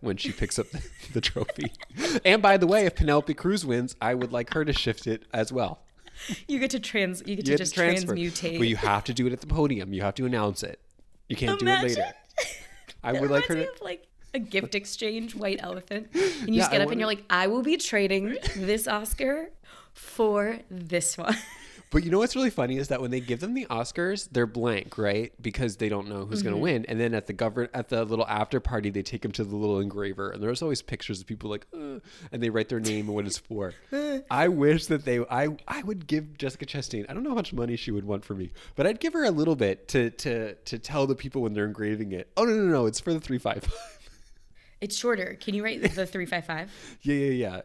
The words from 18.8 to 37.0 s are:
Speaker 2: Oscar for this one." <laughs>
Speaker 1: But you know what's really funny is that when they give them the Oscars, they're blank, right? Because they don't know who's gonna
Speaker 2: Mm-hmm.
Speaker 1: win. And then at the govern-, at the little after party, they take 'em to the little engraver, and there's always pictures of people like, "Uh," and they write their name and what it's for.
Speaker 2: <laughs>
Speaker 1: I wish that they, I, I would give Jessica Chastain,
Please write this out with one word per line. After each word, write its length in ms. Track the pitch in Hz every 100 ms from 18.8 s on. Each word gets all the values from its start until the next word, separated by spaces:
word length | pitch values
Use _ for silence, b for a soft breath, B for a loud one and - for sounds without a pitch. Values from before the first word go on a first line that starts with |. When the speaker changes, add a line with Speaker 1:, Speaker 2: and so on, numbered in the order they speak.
| 220
Speaker 2:
Oscar 600 | 214 220 - 269 294 320 - B B B
for 680 | - - - 220 208 208 233 -
this 480 | 185 165 175 170 -
one." 180 | 170 226
<laughs> 60 | B B B B B
Speaker 1:
But 120 | 151
you 80 | 170
know 80 | 185
what's 160 | 240
really 160 | 262 262
funny 260 | - 123 131
is 100 | 135
that 120 | 131
when 120 | 123
they 80 | 127
give 180 | 123 120
them 160 | 185
the 120 | 254 240
Oscars, 600 | 113 120 - 175 202 -
they're 160 | 123 117
blank, 500 | 117 120 104 - -
right? 340 | 104 104 120 -
Because 360 | 117 117 123 98
they 120 | 107
don't 200 | 104 101
know 160 | 101
who's 180 | 98 151
gonna 140 | 147 101
Speaker 2:
Mm-hmm. 60 |
Speaker 1:
win. 240 | 170 127 113
And 100 | 113
then 160 | 117
at 140 | 113 -
the 40 |
govern-, 360 | 98 113 117 120
at 160 | 127 120
the 160 | 117
little 220 | 110 113 110
after 320 | 107 - 131
party, 320 | - 117 104
they 120 | 101
take 220 | 95 117
'em 60 | 110
to 120 | 98
the 100 | 104
little 240 | 104 104 98
engraver, 520 | 101 98 98 95 98
and 100 | 101
there's 180 | 104 127
always 220 | 165 131
pictures 380 | - 113 - 95
of 80 | 95
people 220 | 110 110
like, 180 | 104 -
"Uh," 280 | 330 294 233 B B 160
and 100 | 127
they 80 | 117
write 180 | 110 110
their 120 | 117
name 260 | 110 107 104
and 80 |
what 120 | 104 101
it's 120 | -
for. 360 | - 107 92 - -
Speaker 2:
<laughs> 320 | 277 294 269 269
Speaker 1:
I 200 | 123 170
wish 380 | 165 143 156 -
that 180 | 151
they, 160 | 135 120 120
I, 260 | 123 151 147 -
I 140 | 294
would 260 | 208 202 151
give 280 | 156 151 147
Jessica 300 | 135 - 135
Chastain, 400 | 147 - 113